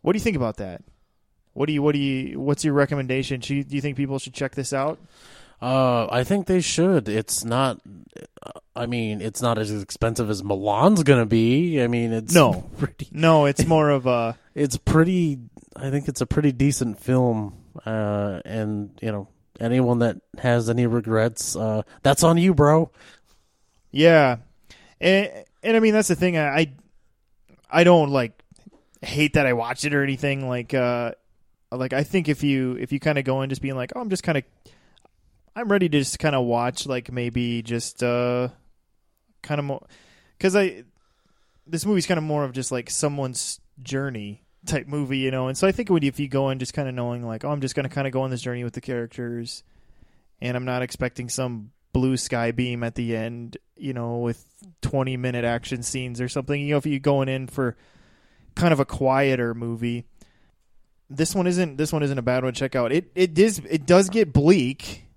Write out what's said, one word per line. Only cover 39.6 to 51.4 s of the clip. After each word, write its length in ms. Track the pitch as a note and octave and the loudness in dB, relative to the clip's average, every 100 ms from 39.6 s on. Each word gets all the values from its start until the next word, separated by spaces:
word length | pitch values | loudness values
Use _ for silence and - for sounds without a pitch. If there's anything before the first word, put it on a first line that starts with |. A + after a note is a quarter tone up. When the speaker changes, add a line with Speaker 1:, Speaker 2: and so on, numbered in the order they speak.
Speaker 1:
more," 200 | C#3+ C#3 _ - _ _ _ _ | -4 -8 _ -20 _ _ _ _
'cause 160 | F#3+ G3+ | 2 2
I, 280 | F#3+ F#2 B2 _ _ _ _ _ _ _ - | 0 -4 -20 _ _ _ _ _ _ _ -8
this 200 | E3 G3+ | -6 0
movie's 200 | G3 D#3+ | 0 2
kinda 160 | E3+ | -2
more 220 | D#3 D3 | 0 -2
of 100 | C#3 | -2
just, 180 | B2+ B2+ | -6 -6
like, 180 | B2+ A#2+ | -6 -6
someone's 680 | - D3+ C#3+ C3 B2 - - _ - | -4 -4 -2 -6 -6 -10 -12 _ -20
journey 600 | B2 C3+ C#3 A#2+ G2+ G#2 _ _ - | -6 -4 -4 -6 -12 -14 _ _ -4
type 220 | D#3 C3 | -4 -4
movie, 300 | D3 C3+ C3+ | -6 -4 -2
you 140 | C3 | -2
know? 160 | C3 C3 | -2 -4
And 80 | C3+ | 0
so 100 | F#3+ | 0
I 40 | |
think 160 | F#3 A3 | 0 0
when, 140 | E3+ | 2
if 160 | C#3 B2+ | 2 -2
you 80 | C#3+ | -4
go 200 | C3+ C3+ | -2 -2
in 100 | C3 | -2
just 140 | B2+ | -6
kinda 180 | - C3+ | -6 -6
knowing, 340 | B2+ A#2+ A#2+ A#2 | -6 -6 -6 -8
like, 180 | A2 | -8
"Oh, 60 | C#3 | -6
I'm 100 | D3 | -4
just 160 | C3 - | -4 -4
gonna 140 | C3 | -4
kinda 220 | C#3+ C3+ | -4 -4
go 100 | B2+ | -4
on 80 | C3 | -4
this 120 | B2 | -6
journey 220 | B2 B2 | -8 -8
with 100 | A#2+ | -8
the 80 | A#2+ | -10
characters, 840 | - B2 A#2 - A#2+ A#2 A2+ - _ _ _ - _ _ _ _ | -8 -8 -8 -10 -8 -8 -10 -14 _ _ _ -20 _ _ _ _
and 140 | B2 B2 | -6 -6
I'm 80 | B2+ | -4
not 180 | B2+ | -4
expecting 440 | B2 - B2 - B2 | -4 -4 -6 -6 -8
some 440 | - | -6